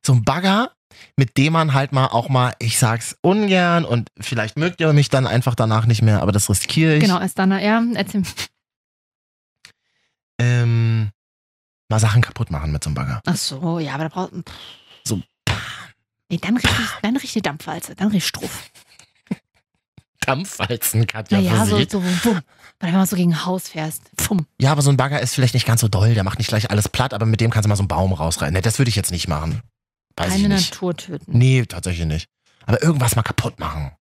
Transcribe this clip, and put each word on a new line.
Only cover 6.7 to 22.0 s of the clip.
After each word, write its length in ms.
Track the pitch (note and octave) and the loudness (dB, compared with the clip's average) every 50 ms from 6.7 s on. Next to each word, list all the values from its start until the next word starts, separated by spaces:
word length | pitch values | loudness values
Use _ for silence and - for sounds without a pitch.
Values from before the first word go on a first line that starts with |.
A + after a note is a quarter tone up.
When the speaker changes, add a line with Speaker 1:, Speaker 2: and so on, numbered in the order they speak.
| - D#3+ D#3+ D#3+ D#3 | 0 2 4 4 4
Speaker 1:
ich. 60 | D3 | 4
Speaker 2:
Genau, 160 | A3+ G3+ F3+ F3 | 4 4 2 2
erst 200 | F#3 F#3 - - | -2 -4 -2 0
dann, 120 | F#3+ F#3+ | 0 2
ja, 320 | G3 G3 G3 G#3 A3 A#3 A#3 A#3+ A#3 | 2 2 0 0 2 2 0 -2 -2
erzähl. 280 | - G3 - - G#3 F#3 - - - - - _ _ _ _ _ _ _ _ _ _ _ _ _ _ _ _ _ _ _ _ _ _ _ - _ _ _ _ _ _ _ _ _ _ _ _ _ - | -4 -4 -4 -2 -4 -4 -4 -6 -10 -12 -12 _ _ _ _ _ _ _ _ _ _ _ _ _ _ _ _ _ _ _ _ _ _ _ -20 _ _ _ _ _ _ _ _ _ _ _ _ _ -2
Speaker 1:
Ähm, 720 | A#2+ A#2+ B2 A#2+ A#2+ A#2 A#2 A#2 A#2 A2+ A2+ A2 A2 G2+ - _ _ _ _ _ _ _ _ _ _ _ _ _ _ _ | 0 0 2 2 2 2 2 2 2 2 2 0 -2 -4 -6 _ _ _ _ _ _ _ _ _ _ _ _ _ _ _
mal 80 | A2+ A2 | 0 2
Sachen 220 | G#2+ A2 G#2 B2 | 2 4 4 2
kaputt 280 | A#2+ - - - A#2 - | 2 2 -2 -8 -8 -6
machen 220 | E2 C#2+ D2 D#2 | -6 -6 -4 -4
mit 120 | D2 - - | -4 -4 -4
so 40 | D2+ | -4
einem 60 | D2 | -4
Bagger. 260 | - C#3 C2+ B2+ A2 - | -4 -4 -4 -6 -6 -4
Speaker 2:
Ach 100 | - F3 | -4 -4
so, 420 | - - - D3 C3+ E3+ E3 E3 E3+ | -4 -4 -8 -8 -6 -4 -4 -4 -4
ja, 140 | D#3+ C#3+ C3 | -6 -6 -6
aber 100 | C#3 D#3+ | -6 -6
da 40 | D#3+ | -6
braucht, 220 | - F3+ F#3 - | -6 -6 -8 -8
pff. 220 | - C#3 E3 - - - - - - - _ _ - - _ | -8 -14 -14 -14 -18 -20 -20 -20 -20 -20 _ _ -20 -14 _
Speaker 1:
So. 140 | - A2 F#2+ - _ _ _ _ - - - - - - - - - _ _ _ _ _ _ _ _ | -6 -6 -6 -8 _ _ _ _ -6 -6 -6 -8 -12 -14 -16 -18 -20 _ _ _ _ _ _ _ _
Speaker 2:
Nee, 80 | F3+ E3+ | -6 -4
dann 180 | - F#3 A3+ | -2 0 -2
richtig, 300 | B3 - A#3+ - - A3+ G3+ - - | 0 2 0 0 0 -2 -4 -6 -6
dann 140 | - G#3 A#3+ | -4 -2 -2
richtig 260 | C#4 - - - A3+ | -2 -4 -4 -6 -4
Dampfwalze, 520 | G3+ D#3+ C#3+ D#3 - - D#3 E3+ - - - | -4 -4 -6 -6 -10 -10 -10 -10 -10 -14 -6
dann 120 | - F#3 G#3+ | -2 -2 0
richtig 200 | G#3 F#3 - - | 0 0 -2 -2
Struff. 420 | - - - - - - - - _ - _ _ _ _ - _ _ _ _ _ - - _ _ _ _ _ _ _ _ _ _ _ - _ _ _ _ | -8 -8 -10 -10 -12 -12 -16 -20 _ -20 _ _ _ _ -20 _ _ _ _ _ -12 -12 _ _ _ _ _ _ _ _ _ _ _ -20 _ _ _ _
Speaker 1:
Dampfwalzen, 880 | - - C3 C3+ F#3+ G3 - - G2 F#2+ B2 A#2 - - - A2 A#2 | -4 -2 -2 -4 -4 -8 -8 -8 -6 -4 -4 -4 -4 -2 0 0 0
Katja, 320 | G#2 - A2+ A2 - G3+ G3+ | 0 -2 -8 -4 0 0 2
Speaker 2:
Naja, 260 | F#3+ F3+ F3 F3 A3 | 2 2 2 2 2
Speaker 1:
für 20 | G3+ | 2
Speaker 2:
so, 60 | G#3 G3+ | 2 2
Speaker 1:
sie. 80 | G3+ F#3 | 0 0
Speaker 2:
so, 140 | - G3+ | -2 -4